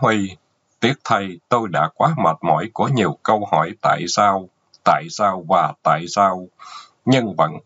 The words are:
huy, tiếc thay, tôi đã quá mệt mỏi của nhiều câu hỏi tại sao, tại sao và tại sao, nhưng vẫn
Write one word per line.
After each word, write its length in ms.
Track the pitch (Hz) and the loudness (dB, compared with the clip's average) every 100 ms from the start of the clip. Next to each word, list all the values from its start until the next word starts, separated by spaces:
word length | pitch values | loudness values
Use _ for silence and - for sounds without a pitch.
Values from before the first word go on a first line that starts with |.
huy, 360 | 123 107 98 95 _ _ _ - | 2 0 -2 -8 _ _ _ -2
tiếc 140 | 117 151 | -2 -2
thay, 340 | - 110 98 85 - | -2 -2 -2 -10 -2
tôi 200 | 120 110 | -2 0
đã 200 | 76 76 | -2 -2
quá 200 | - 143 151 | 0 0 2
mệt 200 | 85 78 | 0 0
mỏi 300 | 82 78 90 | 0 0 -2
của 160 | - 113 | -4 0
nhiều 300 | 131 92 - | 0 0 -2
câu 260 | - 110 104 | 0 0 0
hỏi 220 | 80 82 107 | 0 -2 -2
tại 240 | 71 76 90 | -2 -2 -2
sao, 400 | - 104 98 92 _ _ _ | 0 2 0 -4 _ _ _
tại 200 | - 76 82 | 0 0 0
sao 340 | - 104 95 80 | -2 -2 -2 0
và 240 | 90 78 - | 0 0 -2
tại 220 | - 76 87 | -2 -2 -2
sao, 380 | 101 98 92 90 _ - - - _ | 0 0 0 -10 _ -20 -20 -20 _
nhưng 300 | - 131 110 85 | 0 2 2 0
vẫn 160 | 78 76 | -2 -2